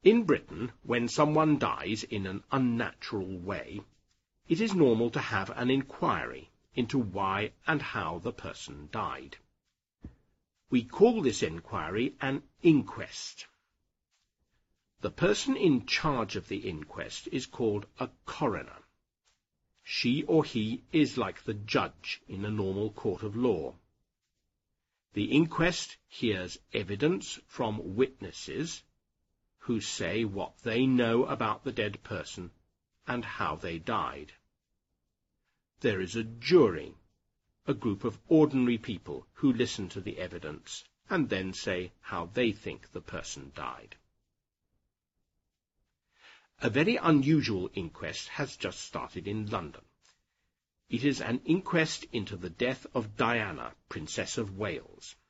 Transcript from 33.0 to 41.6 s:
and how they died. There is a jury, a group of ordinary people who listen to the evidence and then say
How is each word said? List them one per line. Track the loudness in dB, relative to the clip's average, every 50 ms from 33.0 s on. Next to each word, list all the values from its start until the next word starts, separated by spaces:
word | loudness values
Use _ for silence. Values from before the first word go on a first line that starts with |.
| _
and | -4 -4 -4 -4
how | -6 -6 -4 -2 -2 -2
they | -4 -6 -6 -6
died. | -6 -4 -2 -2 -2 -2 -4 -6 -10 -16 -16 -20 _ _ _ _ _ _ _ _ _ _ _ _ _ _ _ _ _ _ _ _ _ _ _ _ _ _ _ _ _
There | 0 0 0 0
is | -2 -4 -4
a | -4 -6
jury, | -6 -10 -8 0 6 8 8 8 8 4 -2 -8 -10 -16 -20 _ _ _ _ _ _ _ _ _ _ _ _ _
a | -4 -4
group | 0 0 -2 -2 0 -2
of | -6 -6 -6 _
ordinary | 4 8 8 8 6 6 2 4 4 2
people | 0 -2 -8 -8 -8 _ -10 -10 -10 -12 _ _
who | 2 2 2
listen | 4 4 0 0 0 -6 -8 -8
to | -8 -8
the | -8 -8 -8 -8
evidence | -8 -8 -8 -10 -10 -10 -12 -12 -14 -14 -16 -16 -16 _ _ _ _ -2
and | 0 0 0 0
then | 0 -2 -2 -4 -6
say | -6